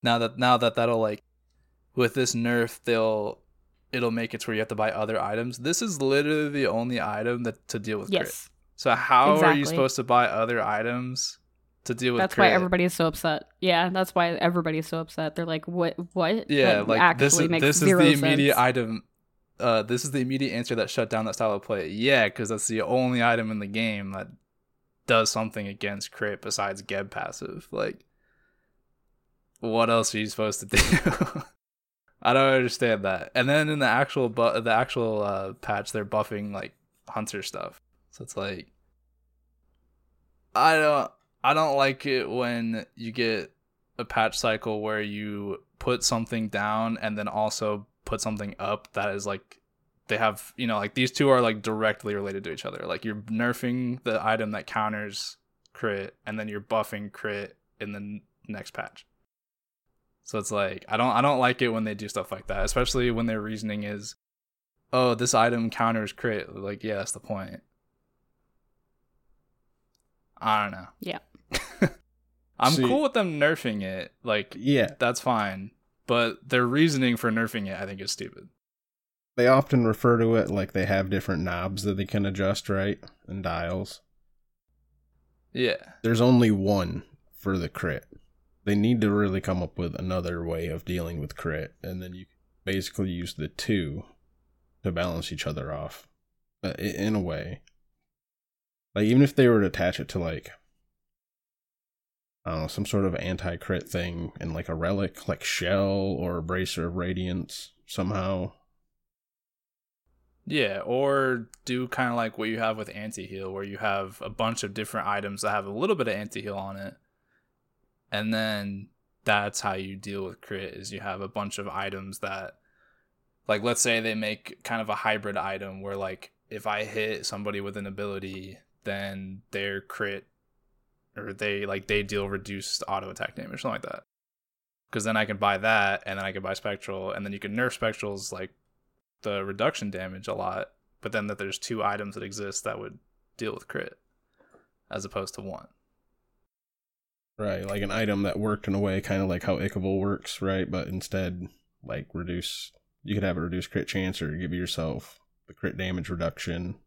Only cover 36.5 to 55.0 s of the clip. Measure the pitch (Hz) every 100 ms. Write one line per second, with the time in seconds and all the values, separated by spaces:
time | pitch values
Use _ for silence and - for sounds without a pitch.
36.5 | 101 - _ _ _ - - 107 104 95
37.5 | - - - _ _ _ - 113 - 98
38.5 | 92 - _ _ _ _ _ _ _ _
39.5 | _ _ _ _ _ _ _ _ _ _
40.5 | 110 143 160 151 143 123 _ _ _ 127
41.5 | 151 156 139 135 135 143 127 110 120 123
42.5 | 120 117 113 - - 113 113 117 110 80
43.5 | _ _ _ _ - 117 - 110 - 120
44.5 | 110 113 107 107 107 104 104 107 104 101
45.5 | 95 _ _ - 123 - 117 113 117 110
46.5 | 101 104 107 113 113 110 107 104 107 107
47.5 | - 107 104 104 _ - 110 - 107 101
48.5 | 95 98 104 - - 104 98 101 98 _
49.5 | - _ _ _ _ _ 107 110 104 -
50.5 | - 123 107 101 - 127 - 139 131 120
51.5 | 107 104 110 110 104 107 104 98 98 95
52.5 | 80 - 92 87 87 113 107 107 110 120
53.5 | 120 127 123 123 123 - 110 107 110 107
54.5 | 107 - - 107 107